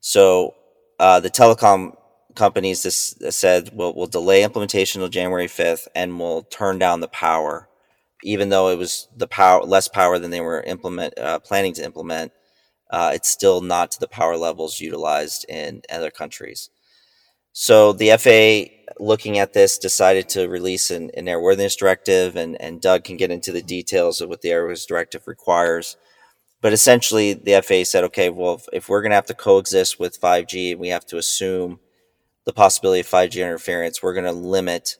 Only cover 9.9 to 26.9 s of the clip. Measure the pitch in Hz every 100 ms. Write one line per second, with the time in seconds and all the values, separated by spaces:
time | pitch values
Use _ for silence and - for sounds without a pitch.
9.9 | - 90 90 87 87 85 82 - 90 92
10.9 | 90 85 - 65 82 _ 98 98 82 78
11.9 | 85 85 82 82 _ _ _ _ _ _
12.9 | 87 82 78 - - 98 90 90 87 87
13.9 | - 92 - 82 85 85 82 80 - 82
14.9 | 82 78 73 76 - - 80 76 78 -
15.9 | 85 80 - 76 - - - - _ _
16.9 | _ _ _ _ _ _ - - 110 107
17.9 | 98 107 110 131 110 110 107 95 _ -
18.9 | - 104 107 107 104 98 - 98 - 92
19.9 | - 95 95 92 98 90 87 90 92 -
20.9 | 87 82 - 87 85 87 98 98 - 98
21.9 | 92 - 92 90 87 82 80 80 85 92
22.9 | 92 - 90 92 87 - 90 85 90 87
23.9 | 95 85 80 87 85 85 85 85 85 -
24.9 | 85 85 82 - 85 - 87 87 85 85
25.9 | - _ _ _ _ _ _ 110 107 -